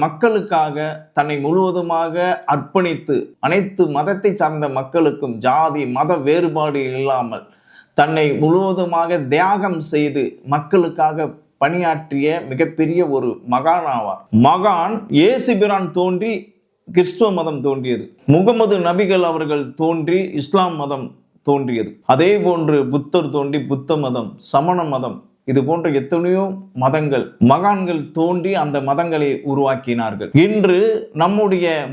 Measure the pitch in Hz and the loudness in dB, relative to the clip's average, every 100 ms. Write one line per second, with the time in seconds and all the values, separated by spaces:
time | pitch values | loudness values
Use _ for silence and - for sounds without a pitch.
0 | 156 156 233 214 170 170 151 147 156 156 | -2 0 0 0 0 0 0 -2 -6 -8
1 | - - 147 147 143 180 185 180 170 165 | -4 -2 0 -2 0 2 2 0 -2 -2
2 | 165 165 180 170 - 143 147 196 180 156 | -2 -2 -2 -2 -2 -2 0 0 0 -2
3 | - 131 - - 131 185 196 190 170 143 | -2 -4 -4 -6 -2 0 0 0 0 0
4 | 156 196 208 185 160 156 147 131 135 170 | -2 0 -2 0 -2 -2 -4 -4 -4 0
5 | 156 - 135 113 127 143 156 147 131 123 | 0 0 -6 -4 0 2 2 0 -4 -2
6 | 151 175 135 165 175 156 151 143 131 127 | 0 0 2 2 2 0 -2 -2 -4 -4
7 | 139 131 120 110 - _ _ - _ - | -2 -2 -4 -8 -14 _ _ -20 _ 2
8 | 151 160 151 139 151 175 196 185 175 165 | 2 2 0 2 2 2 2 0 -2 -2
9 | 170 175 135 147 185 202 196 165 151 156 | 0 -2 0 2 2 2 0 -4 -2 -2
10 | 147 143 123 - 131 147 147 196 165 165 | 0 -2 -4 -6 -4 -4 2 2 2 0
11 | 156 156 151 - _ _ 143 175 170 156 | 0 0 -4 -8 _ _ 0 0 0 -2
12 | 156 143 147 165 147 131 160 160 156 175 | -4 -2 0 -2 -4 -2 -2 0 0 0
13 | 165 135 123 110 117 123 151 175 160 123 | 0 0 -2 -4 -2 0 2 0 0 -4
14 | 104 95 - 110 127 180 208 175 175 220 | -4 -6 -2 4 4 4 2 2 0 -4
15 | - 143 180 254 - 214 208 196 180 175 | -2 4 4 4 0 0 0 0 -2 -2
16 | 180 180 220 214 - _ _ _ - 175 | -2 -2 -4 -6 -8 _ _ _ -2 0
17 | 175 - 220 180 165 147 139 135 127 113 | 0 2 0 2 -4 -2 -2 -2 -2 -4
18 | 95 - - 151 190 226 220 196 170 175 | -6 -4 4 4 4 4 2 2 0 0
19 | 196 190 175 160 151 147 131 - 160 165 | 2 2 2 0 -2 -2 -4 -2 -2 0
20 | 151 180 190 147 135 196 180 160 143 139 | 0 0 -2 -6 0 0 0 -2 -6 -6
21 | 123 - _ _ - 143 139 117 95 - | -8 -14 _ _ 0 0 0 -2 -4 -4
22 | - 135 175 208 180 170 156 147 123 143 | 0 2 4 4 2 0 2 2 2 -2
23 | - 185 151 143 139 147 123 135 - 156 | 0 0 0 -2 -2 -4 -2 -4 -2 -2
24 | 135 123 104 - - 139 160 180 160 135 | -2 -4 -6 -12 -4 0 0 0 -2 -4
25 | 123 - - _ - 135 131 170 165 139 | -6 -10 -16 _ -2 0 2 0 0 -2
26 | 139 170 175 185 196 190 - - 135 156 | -2 -2 0 0 -2 -6 -12 -4 0 0
27 | 151 135 - - 120 147 196 202 180 165 | 0 -2 -4 0 4 4 2 0 -2 -4
28 | 143 160 165 180 175 190 147 139 135 143 | -6 -2 0 0 -2 -2 -2 -2 -2 -2
29 | 170 160 143 135 143 139 135 127 123 120 | 0 0 -2 -2 -2 0 0 0 -2 -2
30 | 113 98 104 147 190 214 190 180 220 220 | -4 -6 0 4 4 4 2 4 2 0
31 | - 151 190 208 208 190 175 160 135 | -4 -2 0 2 0 0 0 -2 -4